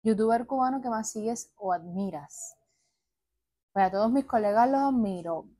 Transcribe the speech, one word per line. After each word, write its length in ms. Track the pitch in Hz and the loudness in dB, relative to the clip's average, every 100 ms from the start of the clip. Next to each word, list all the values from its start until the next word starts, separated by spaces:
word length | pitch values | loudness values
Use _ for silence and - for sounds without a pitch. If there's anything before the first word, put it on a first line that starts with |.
¿Youtuber 440 | 220 208 220 233 240 | 0 2 2 2 0
cubano 360 | 269 254 262 | 0 0 -2
que 80 | 254 | -4
más 200 | 220 220 | -4 -6
sigues 400 | 220 214 233 - _ | -6 -6 -6 -10 _
o 160 | 196 | -4
admiras? 840 | 175 170 180 196 156 143 - - _ _ _ _ _ _ _ _ _ _ _ _ | -2 -4 -6 -6 -6 -14 -16 -18 _ _ _ _ _ _ _ _ _ _ _ _
Pues 140 | 196 190 | 0 2
a 40 | |
todos 220 | 190 220 | 2 2
mis 140 | 269 269 | 2 2
colegas 420 | 233 208 214 247 | 0 2 4 4
los 100 | 269 | 4
admiro 680 | 277 254 208 180 170 165 - | 2 2 0 -2 -4 -6 -8